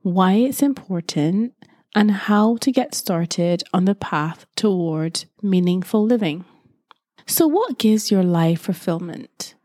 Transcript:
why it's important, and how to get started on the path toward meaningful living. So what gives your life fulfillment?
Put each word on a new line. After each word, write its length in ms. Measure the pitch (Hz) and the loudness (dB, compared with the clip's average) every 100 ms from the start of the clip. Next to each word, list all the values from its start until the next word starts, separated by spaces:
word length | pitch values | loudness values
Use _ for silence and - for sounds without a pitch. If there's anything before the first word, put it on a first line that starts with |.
why 320 | 190 180 185 | -2 2 4
it's 300 | 202 262 - | 4 2 0
important, 880 | 285 262 - 180 165 160 147 190 233 _ _ _ _ | -2 -2 -6 -6 -4 -2 0 0 -4 _ _ _ _
and 160 | 214 208 | 0 2
how 460 | 196 - 208 214 233 | 0 0 2 4 2
to 160 | - | 0
get 220 | 254 247 | 0 -2
started 680 | - - 170 170 - 175 175 - | -6 -4 -2 -2 -2 0 0 -2
on 120 | 185 185 | 0 2
the 80 | |
path 500 | 202 - 156 156 160 _ | 0 -4 -4 -4 -8 _
toward 720 | - 214 185 165 156 160 - - _ | -2 0 0 -2 -2 -4 -6 -12 _
meaningful 640 | 202 185 175 185 180 220 | 0 2 2 0 0 0
living. 400 | 214 240 190 156 185 _ _ _ _ _ _ _ - | 2 0 0 -4 -12 _ _ _ _ _ _ _ -8
So 180 | - 330 | 0 2
what 320 | 339 480 247 | 2 -2 0
gives 320 | 220 214 - | 2 2 2
your 120 | 196 | 2
life 380 | 180 170 165 170 | 2 2 2 0
fulfillment? 920 | - 175 - 170 175 - - _ - _ | -4 -6 -4 -6 -6 -14 -16 _ -16 _